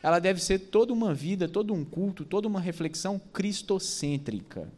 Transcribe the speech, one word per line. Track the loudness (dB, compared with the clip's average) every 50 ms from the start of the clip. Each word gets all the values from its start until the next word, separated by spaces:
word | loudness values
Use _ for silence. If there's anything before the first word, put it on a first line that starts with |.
ela | 4 4 4 6
deve | 4 2 2 2
ser | 2 0 0 0
toda | 0 4 4 4 6 6
uma | 4 2 2 2 0
vida, | 0 0 -2 0 0 0
todo | 0 0 -2 0 0
um | 0 -2 -2
culto, | -4 -2 -2 -2 -2 -2 -4 -8
toda | -2 -2 -2 0 0
uma | -2 0
reflexão | -2 -2 -2 -2 -4 -4 -4 -4 -4 -4 -4 -4 -6 -8
cristocêntrica | -4 -2 -2 -2 -2 -4 -2 0 0 0 0 -4 -4 -2 -2 0 0 -2 -2 -4 -6 -6 -8 -10 -12 -12 -12 -12 -14